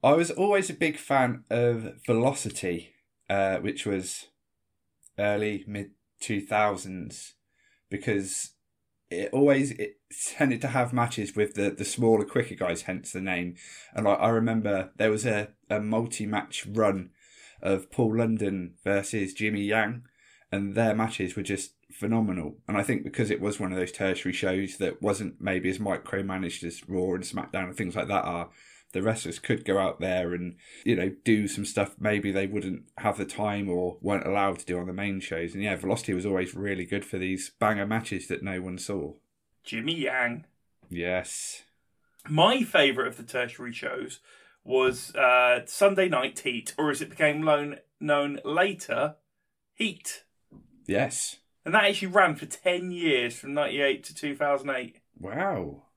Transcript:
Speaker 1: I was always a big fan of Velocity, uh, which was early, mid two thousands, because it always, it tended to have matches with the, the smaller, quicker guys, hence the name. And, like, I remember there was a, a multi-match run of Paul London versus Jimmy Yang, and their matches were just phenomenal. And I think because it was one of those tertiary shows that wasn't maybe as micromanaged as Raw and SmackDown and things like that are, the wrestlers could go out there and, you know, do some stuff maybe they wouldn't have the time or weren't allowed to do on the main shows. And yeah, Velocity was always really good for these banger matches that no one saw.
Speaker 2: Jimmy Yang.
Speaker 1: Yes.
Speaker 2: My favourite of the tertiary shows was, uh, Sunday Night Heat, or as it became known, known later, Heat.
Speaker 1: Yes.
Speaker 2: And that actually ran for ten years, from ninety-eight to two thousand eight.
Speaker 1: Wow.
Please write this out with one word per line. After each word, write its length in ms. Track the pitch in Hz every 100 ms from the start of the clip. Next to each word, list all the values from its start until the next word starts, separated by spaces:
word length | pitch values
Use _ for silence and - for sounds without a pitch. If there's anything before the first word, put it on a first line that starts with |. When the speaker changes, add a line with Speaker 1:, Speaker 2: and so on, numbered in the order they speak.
Speaker 1:
I 100 | 131
was 180 | 151 165
always 380 | 147 196 202 190
a 60 |
big 240 | 160 165 156
fan 460 | - 139 123 127 -
of 460 | 117 120 117 113 -
Velocity, 840 | - 113 123 139 113 - 92 85 - _ _ _ _
uh, 280 | 98 98 92
which 280 | 90 - 104
was 420 | 98 92 - - _ _ _ _ _ _ _ _ -
early, 460 | 104 104 107 104 -
mid 260 | 104 98 _ _ _
two 200 | - 104
thousands, 920 | 98 104 104 98 92 92 85 - - _ _ _ _ _ _
because 640 | 101 - 101 98 - - _ _ _ _ _ _
it 200 | 170 -
always, 380 | 131 143 139 139
it 240 | 120 104 - _ - -
tended 260 | - 143 123
to 60 | 135
have 240 | 127 123
matches 420 | 123 117 - 101
with 200 | - 104
the, 160 | 101 101
the 160 | - 104
smaller, 380 | - 117 110
quicker 300 | 107 - 117
guys, 280 | 95 92 87
hence 300 | - 92 -
the 80 | 92
name. 360 | 95 90 87 87 - - -
And, 100 | -
like, 140 | 104 101
I 80 | 113
remember 600 | 117 113 113 104 98 95 -
there 140 | 110
was 140 | 107
a, 260 | 120 104 104 - _
a 100 | 107
multi-match 840 | 107 110 117 - 107 107 - - -
run 440 | 104 107 95 90 _ _ - - -
of 280 | 95 95 -
Paul 280 | - 117 113
London 560 | 117 110 101 95 87 -
versus 480 | - 101 98 110 95
Jimmy 300 | 92 107 104
Yang, 400 | 101 107 104 123 - _ _ _ _
and 220 | 98 101
their 200 | 98 113
matches 400 | 107 110 - 92
were 80 | -
just 340 | 92 98 - _ _
phenomenal. 680 | - 107 113 110 92 78 - -
And 80 | 101
I 60 |
think 220 | 101 123
because 260 | - - 107
it 100 | 104
was 180 | 104 101
one 140 | 95
of 60 | 92
those 140 | 90
tertiary 420 | - 98 90 95
shows 420 | 90 98 92 98 -
that 240 | 95 -
wasn't 400 | 104 98 101 -
maybe 300 | 98 92 92
as 80 | 92
micromanaged 840 | 104 85 - 98 98 92 90 -
as 240 | 87 - -
Raw 280 | 92 92
and 100 | 92
SmackDown 440 | 92 - - 98 92
and 80 | 92
things 200 | 92 90
like 120 | -
that 160 | 98
are, 260 | - 85 85 - - - _
the 100 | 92
wrestlers 380 | 101 113 85 82
could 240 | - 113
go 140 | - 98
out 200 | 92 -
there 360 | 92 92 87
and, 200 | 87 90 87 - -
you 100 | -
know, 160 | 117 92 95
do 240 | - 107 101
some 160 | -
stuff 320 | 101 - 98 -
maybe 320 | 107 104 101
they 160 | 98 98
wouldn't 380 | 101 95 92 - -
have 200 | - 101
the 60 |
time 440 | 98 - 104 104 101
or 300 | 90 90 87
weren't 260 | 98 101 -
allowed 340 | 101 98 85
to 40 |
do 140 | - 90
on 80 | 90
the 60 |
main 260 | 92 101 98
shows. 340 | - 82 85
And 120 | 95
yeah, 100 | 104
Velocity 400 | - 95 113 -
was 100 | 92
always 300 | 98 95 92
really 300 | 85 101 95
good 200 | 90 101
for 140 | - 95
these 320 | 92 95 - _
banger 280 | 107 107 101
matches 420 | 110 113 98 -
that 160 | 90
no 160 | 98 92
one 180 | 92 90
saw. 360 | - 98 73 - _ _ _ _
Speaker 2:
Jimmy 320 | - 113 120 165
Yang. 480 | 127 127 120 120 - _ _ _ _
Speaker 1:
Yes. 760 | 87 87 92 90 - - - - _ _ _ _ _ -
Speaker 2:
My 340 | 151 190 262
favourite 460 | 233 170 143 123 127
of 80 | 120
the 80 |
tertiary 480 | 120 127 120 - 120
shows 480 | 113 123 127 127 - _ - - _
was, 500 | - 131 131 123 - -
uh, 460 | 131 123 123 123 123
Sunday 420 | - 202 196 185
Night 300 | 147 131 -
Heat, 340 | 135 120 - -
or 120 | 151
as 120 | 143
it 80 | 156
became 320 | - 151 147
known, 360 | 156 147 147 143 _ _
known 400 | 151 147 143 143
later, 720 | - 160 196 196 - 117 147 156 _ _ _ _ _
Heat. 480 | _ 226 170 - - _ _ _ - - _ -
Speaker 1:
Yes. 520 | 98 135 - - - _ _
Speaker 2:
And 100 | -
that 100 | 196
actually 240 | 202 196 190
ran 280 | 185 180 156
for 100 | 135
ten 460 | - 180 180 180
years, 420 | 175 170 131 120 117
from 180 | 139
ninety-eight 500 | 143 147 139 139 135
to 100 | -
two 220 | 156 147 139
thousand 340 | 147 143 139
eight. 300 | 135 117 _ _ -
Speaker 1:
Wow. 640 | 95 117 196 151 82 143 _